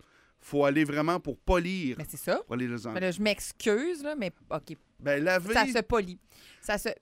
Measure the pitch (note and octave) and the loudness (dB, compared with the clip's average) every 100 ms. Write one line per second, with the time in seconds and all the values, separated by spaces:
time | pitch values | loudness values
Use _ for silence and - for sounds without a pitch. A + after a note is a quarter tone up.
0 | _ _ _ _ - C#3+ C#3+ C#3+ D3 D3 | _ _ _ _ -2 4 6 6 4 2
1 | D3+ F3 D#3 A#2+ - F3+ F3 F#3+ D3 B2 | 2 0 -2 -4 2 2 2 -2 -4 -4
2 | D3+ D3 - A#3 - A#2+ B2+ A#2+ A2+ F#3 | -10 -8 -2 -2 -2 -4 -4 -4 -6 -4
3 | F#3 F3 G#3+ G3+ - - A#3 G#3 D#4+ E4 | -2 0 0 0 -4 -4 0 2 0 -4
4 | C#4+ D4+ F#3+ - - D#3 - D#3 _ - | -6 -6 -6 -8 -8 -8 -8 -16 _ -8
5 | C3+ C#3+ E3 F#3 F3+ A#3 C4 A#3+ A3 A3+ | -2 0 2 2 2 2 2 2 2 0
6 | F3+ F3+ _ - - - - G#3 A3 - | -2 -8 _ -20 -20 -12 -4 -4 -4 -8